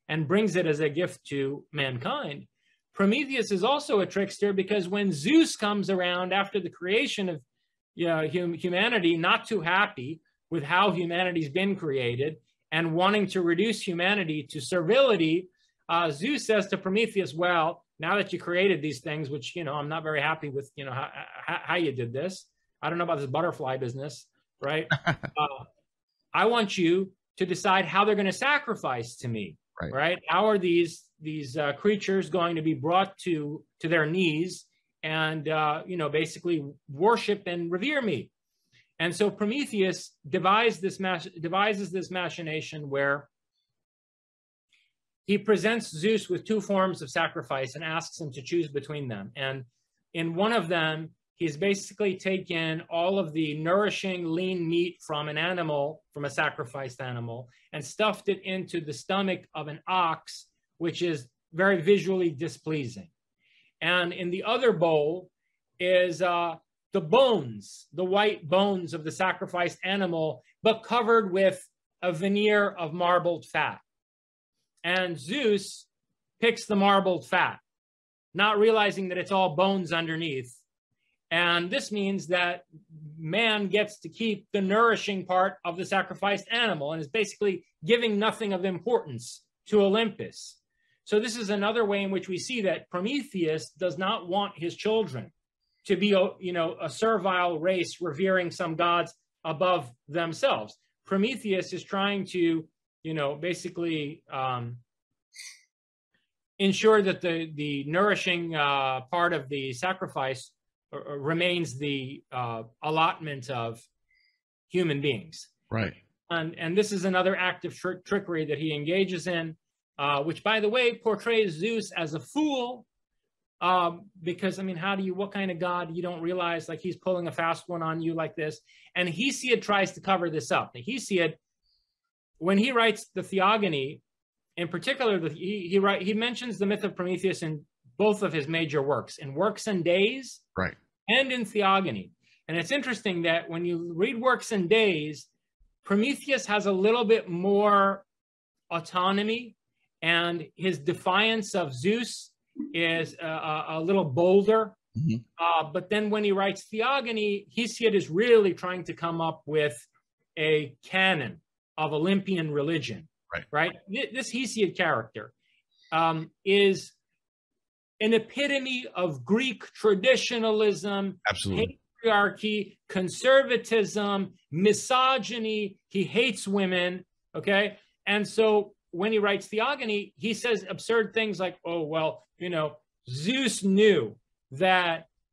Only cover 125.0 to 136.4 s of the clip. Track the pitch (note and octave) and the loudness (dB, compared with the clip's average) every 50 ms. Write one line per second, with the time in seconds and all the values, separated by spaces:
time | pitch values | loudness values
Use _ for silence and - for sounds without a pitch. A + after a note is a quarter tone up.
125 | F#3+ F#3 F3+ F#3+ G3+ G3 - G3 G3 F#3 F3 D#3+ F3+ F3+ F3 F3 F3 D#3+ E3 F3 | -2 -4 -2 -4 -4 -4 -4 -4 -4 -4 -4 -2 -2 -2 -2 -2 -4 -6 -6 -6
126 | F3+ F3 F3+ E3 E3 F3 F#3 F#3 E3+ E3+ E3+ E3 E3 - D#3+ D#3+ - F#3 E3+ - | -6 -6 -6 -4 -4 -4 -2 -2 -2 -2 -2 -4 -6 -8 -10 -8 -6 -8 -6 -4
127 | - F#3 F#3 F3 E3+ D#3+ - E3+ E3 E3 E3+ - - - F3 E3 D#3+ D#3+ D#3+ E3 | -2 -2 -2 -2 -2 -4 -4 -2 0 0 0 -2 -4 -8 -6 -4 -2 -2 -2 -2
128 | D#3+ E3 E3 E3 D#3 D3+ - E3+ D3+ D3+ D#3 - _ _ - - - - - F3+ | -2 -2 -2 -2 -4 -4 -4 -6 -6 -6 -6 -10 _ _ -20 -20 -16 -8 -4 -2
129 | F3+ F3 D#3 F3+ C4 C#4 - - B3+ B3+ A3+ F#3+ - G#3 G3+ G3 F#3+ F#3 - E3 | -2 -2 -2 -2 -2 -2 -2 -2 0 0 0 2 2 2 2 2 2 0 -2 -6
130 | D#3+ F#3 F#3+ E3+ F3 E3 D#3 D3+ - - F3 C3 G#2 - - B2 B2 G3+ C4+ A#3 | 0 0 0 2 0 -2 -4 -4 -2 0 0 0 0 -2 -10 -12 -8 -8 -8 -6
131 | - - G3 F3 E3 D#3 D#3+ _ _ _ _ _ _ _ _ _ _ _ _ _ | -4 0 2 2 2 2 -2 _ _ _ _ _ _ _ _ _ _ _ _ _
132 | _ _ _ _ _ _ _ - D#3+ F#3 G3 G3 A3+ C4+ B3 A#3 A3+ A3+ G#3+ A3 | _ _ _ _ _ _ _ -4 0 2 4 4 4 4 4 4 4 4 2 0
133 | - _ - F#3+ - - F#3+ F#3+ F#3 G3+ A3 G#3+ G3+ F3+ D#3 C3+ C3+ C3 B2 - | -6 _ -10 -10 -6 -2 0 2 4 4 4 4 2 0 0 -2 -4 -6 -8 -14
134 | _ _ _ _ _ _ _ _ _ _ - - E3+ D#3+ F3+ E3+ - B3+ C4+ C4+ | _ _ _ _ _ _ _ _ _ _ -8 -8 -6 -6 -6 -4 -2 -2 -2 0
135 | B3 A3 G3+ F3 D#3+ D3+ D#3 D#3+ F#3 G3 G#3+ G3+ E3+ E3+ G3 G3 G3 G3 G3 - | 2 0 2 0 0 -4 -6 -6 -6 -6 -6 -6 -4 0 2 4 4 4 2 2
136 | F#3 G3+ G#3+ A3 A#3 B3 A#3 - | 0 -2 0 0 0 -2 -4 -4